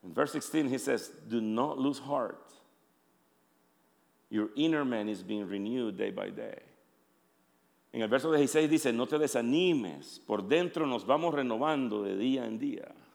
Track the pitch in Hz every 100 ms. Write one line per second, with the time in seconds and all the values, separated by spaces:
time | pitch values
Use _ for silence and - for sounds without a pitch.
0 | 92 80 143 156 - - 139 131 - 120
1 | - - 110 117 110 110 143 143 135 139
2 | 135 143 113 - - - _ _ _ _
3 | _ _ _ _ _ _ _ _ _ _
4 | _ _ _ 110 107 117 160 156 135 117
5 | 107 101 92 104 98 98 101 127 117 98
6 | 104 95 98 101 113 - - _ _ _
7 | _ _ _ _ _ _ _ _ _ -
8 | 110 127 156 151 139 156 156 156 139 117
9 | 127 151 151 127 117 147 185 156 98 73
10 | - - - 104 98 151 175 170 151 123
11 | 95 143 170 147 131 113 147 151 127 107
12 | 101 98 120 131 117 110 143 - - -
13 | -